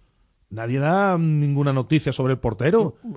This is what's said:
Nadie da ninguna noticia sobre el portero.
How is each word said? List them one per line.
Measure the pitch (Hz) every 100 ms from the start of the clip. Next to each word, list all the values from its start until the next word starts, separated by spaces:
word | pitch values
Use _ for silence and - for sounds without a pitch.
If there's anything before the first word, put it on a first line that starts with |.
| _ _ _ _ -
Nadie | 107 117 135
da | 147 190 196 175
ninguna | 160 151 147 143 143
noticia | 135 120 156 147
sobre | 127 131
el | 131
portero. | 120 101 135 226 190 - 240